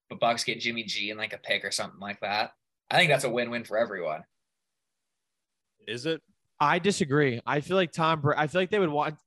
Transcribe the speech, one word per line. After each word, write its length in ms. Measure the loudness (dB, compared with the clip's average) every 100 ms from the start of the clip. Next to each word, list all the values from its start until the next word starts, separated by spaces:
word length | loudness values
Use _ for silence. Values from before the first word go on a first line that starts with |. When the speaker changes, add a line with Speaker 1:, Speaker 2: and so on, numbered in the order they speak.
| _
Speaker 1:
The 40 | 0
Bucks 280 | 0 2
get 160 | -2 -4
Jimmy 240 | -4 -6
G 260 | -6 -6 -6
and, 80 | -6
like, 140 | -8
a 60 | -10
pick 260 | -4 -2 -2
or 60 |
something 280 | -6 -6 -10
like 200 | -12 -8
that." 300 | -4 -2 -4 _ _ _ 0
I 60 | 2
think 120 | 4
that's 140 | 4
a 60 | 2
win-win 340 | 0 -2 -4
for 140 | -2 0
everyone. 460 | 0 -2 -4 -6 -10 _ _ _ _ _ _ _ _ _ _ _ _ _ _ _ -10
Speaker 2:
Is 180 | -6 -4
it? 160 | -6 _ _ _ 0
Speaker 3:
I 200 | 2 4
disagree. 600 | 2 0 2 4 2 0 -2
I 160 | -2
feel 160 | 0 0
like 140 | 0
Tom 300 | 2 2 4
Bra-, 140 | 2 2
I 100 | 2
feel 140 | 0
like 100 | 2
they 80 | 2
would 100 | 2
want, 260 | 2 -2 -4